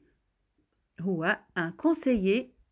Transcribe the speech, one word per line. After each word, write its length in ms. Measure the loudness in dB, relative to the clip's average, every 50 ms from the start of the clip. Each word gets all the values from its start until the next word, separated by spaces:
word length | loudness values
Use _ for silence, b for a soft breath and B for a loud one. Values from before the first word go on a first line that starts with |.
| _ _ _ _ _ _ _ _ _ _ _ _ _ _ _ _ _ _ _ -8
هو 380 | -4 -4 -4 -2 0 -2 -2 -2 -6 _ _ -4
un 120 | -4 -4
conseiller 840 | -6 0 2 2 2 2 2 2 2 2 2 2 2 0 -2 -6 -14 _ _ _